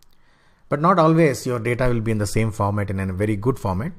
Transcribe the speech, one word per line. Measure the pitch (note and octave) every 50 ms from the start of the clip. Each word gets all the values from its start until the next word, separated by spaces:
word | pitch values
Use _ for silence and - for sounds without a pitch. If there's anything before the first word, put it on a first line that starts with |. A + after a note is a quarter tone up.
| _ _ - _ _ _ _ _ _ _ _ _ _ _
But | C#3 C#3+
not | D3+ F3 G3 F3
always | D#3+ D#3+ D#3+ D#3+ E3+ D3 B2+ - -
your | C3 B2 A#2+
data | G#2+ A#2+ A#2+ A2+ B2+ B2+
will | B2 A#2
be | G#2+ A2+
in | A2+ G#2+
the | G#2 G2
same | - G#2+ A2 A2
format | G2+ - G#2 G2+ G2+ G#2 G2+ G2+
and | G2 G2
in | F#2+ F#2+
a |
very | F#2 F2+ G#2 G#2+ A2
good | G2 G2 B2+ C#3 -
format. | - G2+ F#2 F2+ A#2 E3+ -